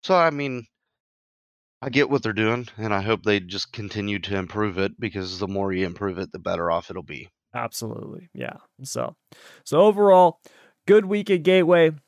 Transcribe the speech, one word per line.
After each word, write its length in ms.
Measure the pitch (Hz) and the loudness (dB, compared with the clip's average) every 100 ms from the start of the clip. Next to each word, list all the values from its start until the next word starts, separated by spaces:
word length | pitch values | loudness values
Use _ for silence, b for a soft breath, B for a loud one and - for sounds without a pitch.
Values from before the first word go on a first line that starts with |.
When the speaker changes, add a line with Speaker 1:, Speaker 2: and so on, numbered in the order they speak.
Speaker 1:
So, 120 | - 185 | 2 2
I 140 | 165 | 4
mean, 380 | 147 139 123 113 _ _ _ _ _ _ _ _ _ _ _ | 0 -6 -8 -12 _ _ _ _ _ _ _ _ _ _ _
I 80 | 135 | -4
get 200 | 127 147 | 0 2
what 140 | 139 | 0
they're 100 | 120 | -2
doing, 340 | 104 110 120 120 - | 0 0 0 -6 -10
and 160 | 110 | -4
I 80 | 101 | -2
hope 220 | 101 110 | 0 -2
they 160 | 107 104 | 0 -2
just 340 | 90 95 - | -2 -10 -10
continue 460 | - 104 107 101 101 | -12 -10 -8 -6 -6
to 160 | 90 101 | -6 -6
improve 420 | 90 104 107 90 | -6 -4 -4 -2
it, 220 | 98 - | -4 -4
because 400 | 110 98 92 92 | -8 -6 -10 -8
the 80 | 98 | -6
more 240 | 98 98 | -4 -4
you 140 | 92 92 | -2 -4
improve 320 | 90 101 90 | -4 -8 -6
it, 120 | 90 | -10
the 80 | 90 | -10
better 320 | 85 90 85 | -6 -4 -2
off 180 | 82 - | -4 -6
it'll 140 | 90 | -16
be. 260 | 73 71 92 _ _ | -14 -16 -18 _ _
Speaker 2:
Absolutely, 760 | 120 117 - 113 113 107 107 175 | -12 -10 -10 -12 -12 -14 -18 -18
yeah. 240 | - 123 - _ _ | -14 -14 -14 _ _
So, 320 | 135 - - - _ b b b - | -12 -8 -8 -10 _ b b b -2
so 160 | 147 | 4
overall, 580 | 208 202 202 185 180 - b b b b - | 4 6 6 8 6 2 b b b b 4
good 200 | 208 190 | 4 4
week 240 | 208 208 | -4 0
at 140 | 185 | 0
Gateway. 480 | 156 185 170 175 160 156 | 4 4 6 6 4 2